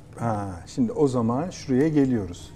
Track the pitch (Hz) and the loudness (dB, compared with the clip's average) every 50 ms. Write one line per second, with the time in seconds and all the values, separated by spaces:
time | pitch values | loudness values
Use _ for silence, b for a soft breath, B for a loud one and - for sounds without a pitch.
0 | - - - - 120 117 110 104 101 98 92 87 87 - - - 127 107 - - | -10 -14 -10 -4 -2 -2 -2 -2 -4 -6 -8 -10 -12 -10 -2 0 0 0 2 2
1 | 156 139 123 127 113 113 120 131 160 185 - - - - 131 123 143 160 151 147 | 2 2 4 2 2 2 0 0 -2 -4 -6 -10 -4 0 2 2 4 4 4 4
2 | 139 131 127 113 98 87 90 - - - - | 4 4 2 0 -2 -4 -8 -12 -14 -18 -18